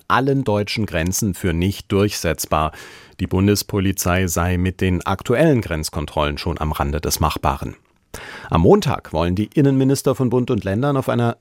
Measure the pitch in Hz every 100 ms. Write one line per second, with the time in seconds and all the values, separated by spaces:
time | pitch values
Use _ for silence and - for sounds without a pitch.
0 | - 107 135 135 127 104 101 - 101 85
1 | 85 - 107 85 95 82 92 - - 98
2 | 104 - 85 76 - 78 78 - - -
3 | - - 92 92 101 104 - 101 95 92
4 | 90 87 92 85 85 90 92 - 92 90
5 | 92 98 - 120 160 127 - 80 78 80
6 | 73 78 73 73 85 73 78 - 71 76
7 | 73 - 80 - 73 67 58 - _ _
8 | _ - - - - 82 95 202 143 -
9 | - 80 87 92 104 - 139 135 131 139
10 | 143 127 123 123 120 117 95 98 143 135
11 | 127 120 117 -